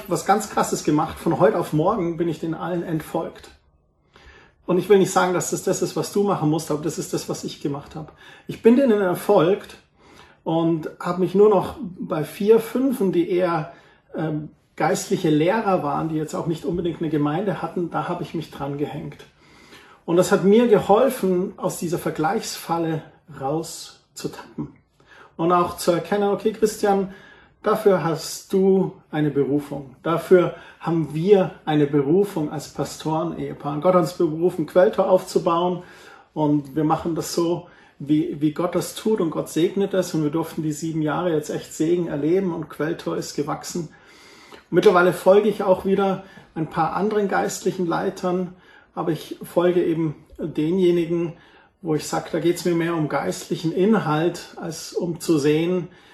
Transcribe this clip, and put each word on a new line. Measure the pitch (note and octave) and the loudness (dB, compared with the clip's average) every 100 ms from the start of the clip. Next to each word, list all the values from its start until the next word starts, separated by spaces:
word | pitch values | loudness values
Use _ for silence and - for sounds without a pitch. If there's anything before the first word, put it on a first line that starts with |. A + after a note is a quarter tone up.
| - | -2
was | E3 - | -4 0
ganz | - - | 0 0
Krasses | - F#3 F3 - | -4 -2 -2 0
gemacht. | D#3 E3 - | 0 0 -4
Von | F3+ D#3+ | -4 2
heute | G3 F3 | 4 2
auf | - | 0
morgen | D3+ F3 A3 E3+ E3 | 0 0 0 -2 -2
bin | E3+ | -4
ich | D3+ | -4
den | E3 | -6
allen | D#3+ E3+ F3 | -6 -4 -4
entfolgt. | F#3 D#3+ - E3+ - - - - _ _ _ _ _ _ - - - _ - | -4 -6 -6 -6 -6 -12 -20 -20 _ _ _ _ _ _ -20 -20 -20 _ -2
Und | F3+ | 0
ich | F3+ | 6
will | G3 | 6
nicht | E3+ | 6
sagen, | F#3 F#3 | 2 2
dass | E3+ - | 0 -2
das | E3+ | -4
das | - F3+ | -2 -2
ist, | F3+ D#3+ | -2 -4
was | - | -2
du | G3+ | 0
machen | G3+ D#3+ D3+ | 0 2 0
musst, | D#3+ - | 0 -2
aber | D3+ | -4
das | D#3+ - | -4 -6
ist | D3 | -6
das, | D3+ - | -6 -6
was | - | -8
ich | - - | -8 -8
gemacht | D3 C#3+ - D#3+ | -6 -8 -10 -14
habe. | D#3 - - - - | -16 -18 -20 -20 -14
Ich | - | 2
bin | A3+ B3 | 6 6
denen | C4+ G#3 | 6 4
entfolgt | F#3 F3 - G3+ D#3+ G3+ - - _ _ _ - - _ - | 2 0 4 4 4 2 -4 -20 _ _ _ -20 -20 _ -2
und | E3 E3 E3 - - | 0 2 0 -4 -8
habe | F3+ F3+ | -6 -2
mich | E3+ F#3+ | 0 6
nur | G#3+ | 6
noch | F#3+ - - G3 - | 6 0 -6 -12 -10
bei | - D#3 | -6 -4
vier, | D3 - G3+ A3+ | -6 -2 4 4
fünfen, | - B3 C4+ A3+ F#3+ | 4 0 0 0 0
die | E3+ E3 | 2 0
eher, | F3+ F3+ D#3+ D3+ - - _ _ - | 0 0 0 -4 -12 -20 _ _ -6
ähm, | D#3+ D3+ D3+ - _ - | -4 -4 -8 -16 _ -4
geistliche | D#3+ G3 - F#3+ D#3+ | -2 0 -2 -2 2
Lehrer | D3+ E3+ A3 G3+ F3+ | 2 2 2 2 0
waren, | C#3+ D3 D#3+ | 0 -4 -4
die | D#3 | -4
jetzt | D3 | -4
auch | E3 D#3 | -4 -4
nicht | D#3 | -4
unbedingt | - F3 E3+ D#3 | -4 -4 -4 -4
eine | D#3+ | -2
Gemeinde | D3+ D3 D#3+ G#3 D#3+ | 0 0 0 -2 -4
hatten, | - F#3 E3 | -6 -4 -4
da | D3+ D3 | -4 -6
habe | F3+ | -8
ich | D3+ | -6
mich | E3+ - | -8 -10
dran | - C#3+ C#3+ | -10 -8 -6
gehängt. | D3 D3 D3+ - - _ _ - - - - - - | -6 -6 -12 -14 -20 _ _ -20 -20 -20 -20 -14 0
Und | E3+ | 2
das | F3 | 4
hat | F3 F#3 | 4 6
mir | A3 A#3+ | 6 6
geholfen, | G3 - G#3 C4 - F#3+ F3+ G3+ - | 4 6 4 4 2 0 0 -2 -4
aus | F#3 - | -6 -4
dieser | E3+ E3 | -4 -4
Vergleichsfalle | E3 D#3 D3 A3+ - - - E3+ E3 D#3 - _ _ C#3+ | -4 -2 -2 -2 -6 -10 -6 -2 -2 -4 -8 _ _ -8
rauszutappen. | C3+ D#3 D#3+ - - - _ - C#3+ - - - - - _ _ _ - - - | -4 -4 -6 -12 -16 -20 _ -12 -12 -12 -14 -12 -12 -14 _ _ _ -20 -20 -2
Und | E3+ | 2
auch | F3+ F3 - | 2 2 0
zu | - | 0
erkennen, | E3+ - G#3 G3+ | 0 0 0 0
okay, | G3 A3 | 0 -2
Christian, | G#3 G#3+ - G#3 G3 F#3+ - - - _ _ | 0 -2 0 0 2 -2 -8 -20 -20 _ _
dafür | G#3 G#3+ G3+ F3+ | -2 2 4 2
hast | E3 D3 - - - | 2 -4 -6 -12 -4
du | F#3+ F#3+ F#3+ D#3+ - _ | 2 4 4 2 -4 _
eine | D3+ D3+ | -2 0
Berufung. | C#3 C3 D3 - C#3+ C#3 - | 0 0 0 -2 -10 -12 -10
Dafür | D#3 E3 - F3+ D#3+ - - - | -4 -4 6 6 6 -2 -16 -10
haben | D#3+ E3 C#3+ | -2 -2 0
wir | D#3 F#3 G3 F3 - | -2 4 6 4 -2
eine | - D3+ C#3+ | -2 2 2
Berufung | D3 C3+ F#3 G3+ E3+ D3+ | 2 4 2 2 -2 -6
als | D#3 - | -6 -10
Pastoren-Ehepaar. | - C#3 - D#3 D#3+ E3+ - C#3 C#3+ F3+ D3 | -8 -8 -6 -4 -4 -4 -6 -10 -8 -8 0
Und | |
Gott | F3+ | 4
hat | F3+ | 4
uns | D#3+ | 2
berufen, | - E3+ D#3 F3 F3 D3 | 0 -2 0 -2 0 2
Quelltor | F#3 G3+ - F#3+ | 4 4 4 4
aufzubauen. | F#3 - - E3+ E3+ F3+ F3 - - - - _ | 2 2 -2 0 0 0 -2 -8 -20 -20 -20 _
Und | D3+ D3 D3 C#3 D#3 | -2 2 2 0 -2
wir | |
machen | D3+ D#3+ F3 D#3+ | 0 0 -2 -4
das | D3 | -4
so, | - E3+ E3+ - - - _ | -2 0 -2 -6 -20 -20 _
wie, | C#3+ D3+ E3+ D#3+ | 0 0 2 -2
wie | D3+ | -2
Gott | D3 F3 F3 | 0 -2 -2
das | D3+ - | -4 -4
tut. | A3 A3 | -2 0
Und | E3 | 0
Gott | - - | -2 -4
segnet | D3+ F#3 G3 G3 | 0 0 0 0
es. | F#3+ F#3 | 0 -2
Und | D#3+ | -2
wir | D3 | 0
durften | E3 D#3+ - | -2 -4 -4
die | D#3 | -6
sieben | D3 E3 D#3+ | -4 -4 -2
Jahre | D3+ D3+ F3+ | -2 -2 0
jetzt | D#3 D3 | 0 -2
echt | D3+ - | -8 -10
Segen | - D#3+ F3 E3 | -4 0 0 -2
erleben. | D3 D3+ F#3 F#3+ | -2 0 2 0
Und | E3 D3+ | -4 -8
Quelltor | - D3+ E3+ E3+ D#3+ | -6 -4 -4 -6 -6
ist | D#3 - | -6 -6
gewachsen. | D3 - - F3+ D#3+ - - - - - - - _ | -6 -6 -8 -8 -8 -14 -20 -20 -20 -20 -20 -20 _
Mittlerweile | F3 G3+ F3+ F3+ | 4 6 6 4
folge | - F#3 G3+ A3 | 4 6 6 6
ich | G3 | 0
auch | G3 F#3 G3 | 2 2 2
wieder | F#3+ G3 F#3 - - - E3 | 2 2 -2 -6 -20 -14 -6
ein | D3+ | -4
paar | E3+ D#3 E3 | -2 -2 0
anderen | G#3 G#3 G3 | -2 0 0
geistlichen | F#3 - - F#3+ - F3 | 0 -2 -4 -4 -2 -2
Leitern. | D#3+ G3 - F#3 F#3 F3+ - _ - _ | -2 -4 -4 -4 -2 -4 -10 _ -20 _
Aber | F3+ E3+ | -6 -4
ich | D3+ - - | -4 -6 -14
folge | D3 F3 F3+ F3 E3+ | -4 2 2 2 2
eben | D#3+ D#3+ - - - | 0 -2 -4 -14 -10
denjenigen, | F3 C#3+ D#3 F#3+ F3 F3 E3 E3+ E3+ - - - _ _ | -8 -4 -2 2 2 2 0 -2 -4 -8 -20 -20 _ _
wo | E3+ D3 | -4 -4
ich | - | -4
sag, | E3 - | -8 -6
da | E3+ | -2
geht's | E3 E3+ F3+ | 0 0 0
mir | E3+ | 0
mehr | E3 E3+ | 0 -2
um | D3+ | -2
geistlichen | C#3+ C#3 - - E3+ D#3+ | -2 -4 -6 -6 -4 -2
Inhalt, | F3+ G3 G#3 D3 D3+ E3+ E3 - - | 2 2 2 2 0 0 -2 -12 -12
als | E3 D#3 - | -12 -10 -8
um | - F3 D#3+ | -6 -6 -4
zu | - D#3 | 0 2
sehen, | C#3+ D3+ E3+ F#3 - - - | 2 2 2 -2 -4 -12 -20